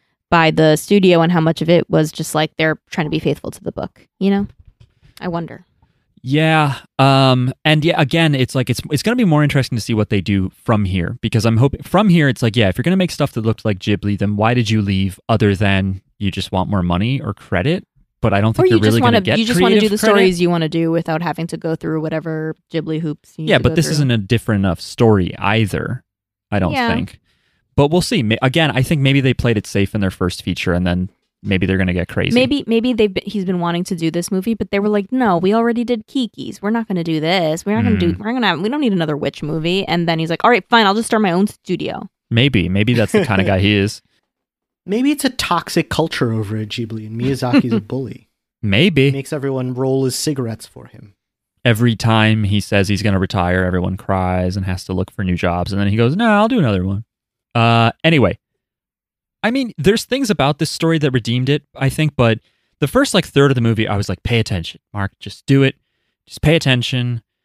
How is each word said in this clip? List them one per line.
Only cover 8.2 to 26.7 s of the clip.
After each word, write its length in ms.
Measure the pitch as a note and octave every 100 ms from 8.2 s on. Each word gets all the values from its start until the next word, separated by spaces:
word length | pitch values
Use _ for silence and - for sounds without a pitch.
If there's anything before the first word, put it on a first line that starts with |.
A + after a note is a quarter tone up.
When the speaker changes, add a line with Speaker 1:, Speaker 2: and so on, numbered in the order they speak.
| D#3+
Speaker 2:
it's 220 | C#3 A#2+ C3
like, 120 | B2
it's, 120 | B2 -
it's 140 | D3
gonna 100 | G#3
be 100 | B3+
more 200 | G#3 D3+
interesting 320 | D3 C#3+ B2 A#2
to 20 |
see 140 | -
what 140 | A2 G#2
they 100 | G#2
do 300 | F#2 G2 F#2
from 340 | - - G#2+
here, 320 | F#2+ F#2 E2 B2
because 260 | A#2 A#2 A#2
I'm 120 | A2+
hoping 240 | - -
from 240 | - F3+ G#3+
here, 200 | E3+ C#3+
it's 140 | A#2
like, 140 | A#2 A2
yeah, 120 | G2+
if 80 | F#2
you're 60 |
gonna 140 | E3 F#3+
make 160 | F3+
stuff 180 | - C#3+
that 100 | -
looks 220 | A2 A2
like 140 | A2+ F#2
Ghibli, 400 | - G2+ G2+ G2+
then 160 | G2+
why 180 | G#2 A2
did 160 | B2 G#2+
you 140 | A2
leave 380 | G2+ F#2+ F#2+ - -
other 260 | A2 G#2+
than 480 | F#2+ G#2 F#2+ F#2+ F#2+ _ -
you 140 | G2+
just 180 | F#2+ -
want 180 | F#2+ F#2
more 140 | G2
money 380 | F2 F2 A2 C3+
or 120 | -
credit? 540 | G2+ - - A#2 F3+ - _ _ _
But 140 | A3
I 60 | G2+
don't 160 | G#2+ A2
think 80 |
Speaker 1:
Or 20 | F#4
you 40 |
Speaker 2:
you're 60 | E4+
really 100 | G#2+ A2+
Speaker 1:
just 60 |
wanna, 140 | A#3+ A3+
Speaker 2:
gonna 60 |
get 140 | F3+ A3
Speaker 1:
you 60 |
just 160 | A3+ F3
wanna 160 | F#3 A3
do 40 |
Speaker 2:
creative 180 | G#3+ G#3
Speaker 1:
the 40 |
Speaker 2:
credit. 80 | A3 G3+
Speaker 1:
stories 240 | F#3+ F3
you 100 | F3
wanna 180 | E3+ D#3+
do 220 | E3 E3
without 320 | E3 E3+ D#3+
having 240 | E3+ D3+ E3
to 100 | E3
go 200 | E3 D#3+
through 240 | E3 D#3
whatever 560 | D#3 D#3+ D#3+ D#3 D#3 - _
Ghibli 260 | E3 D3+ D#3
hoops 360 | E3 - _ -
you 60 |
need 60 | D#3
Speaker 2:
Yeah, 80 | D3+
Speaker 1:
to 40 |
Speaker 2:
but 60 | A2+
Speaker 1:
go 40 | D#3+
Speaker 2:
this 100 | C3+
Speaker 1:
through. 60 |
Speaker 2:
isn't 180 | D3 C3+
a 80 | A#2
different 400 | G2 A#2 - G#2
enough 160 | F#2+ E2+
story 520 | - - A#2 G#2 F2+ -
either, 640 | G2 A2 G#2 - - B2 _ _ _ _ -
I 80 | G2+
don't 140 | F#2